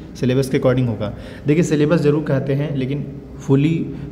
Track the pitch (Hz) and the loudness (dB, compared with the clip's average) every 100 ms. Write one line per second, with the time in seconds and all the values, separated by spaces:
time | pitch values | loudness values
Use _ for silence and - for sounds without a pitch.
0 | - - 123 127 131 139 131 127 120 104 | -12 -4 0 2 2 2 2 2 0 -2
1 | 101 - - - 135 151 170 151 147 165 | -6 -8 -12 -6 0 2 4 4 4 4
2 | 143 147 147 135 131 139 151 135 127 147 | 4 2 0 -2 0 -2 -2 -2 -4 -4
3 | 139 - - - - 135 151 165 - - | -6 -12 -14 -6 2 4 4 0 -4 -8
4 | - | -6